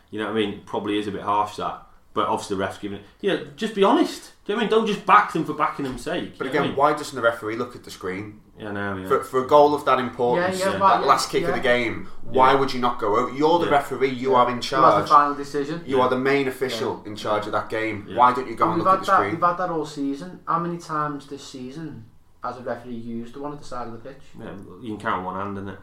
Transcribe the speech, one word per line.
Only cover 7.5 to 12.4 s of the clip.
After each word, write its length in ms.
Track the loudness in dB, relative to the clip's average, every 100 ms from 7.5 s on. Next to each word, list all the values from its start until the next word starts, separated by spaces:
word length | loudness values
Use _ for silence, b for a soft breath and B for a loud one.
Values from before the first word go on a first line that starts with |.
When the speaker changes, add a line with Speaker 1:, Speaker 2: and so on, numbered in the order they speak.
| -4
Speaker 2:
look 200 | -6 -10
at 80 |
the 60 | -16
screen? 480 | -10 -8 -8 -10 -14 -20 -14
Speaker 1:
Yeah, 120 | -10
I 20 |
know, 240 | -6 -6 -6
yeah. 100 | -2
Speaker 2:
For, 160 | -2
for 220 | 0 -2
a 20 | 6
goal 260 | 8 8
of 100 | 4
that 160 | 2 2
importance, 580 | 0 0 2 2 0 0
Speaker 3:
Yeah, 80 | -2
yeah, 60 |
Speaker 1:
Yeah. 60 | 2
Speaker 3:
but 80 | 4 4
Speaker 2:
that 40 |
Speaker 3:
yeah, 40 | 4
Speaker 2:
last 240 | 2 2
kick 120 | 0
Speaker 3:
yeah. 80 | 0
Speaker 2:
of 40 |
the 60 | 0
game, 480 | 2 2 2 -4 -8 B
why 300 | -2 4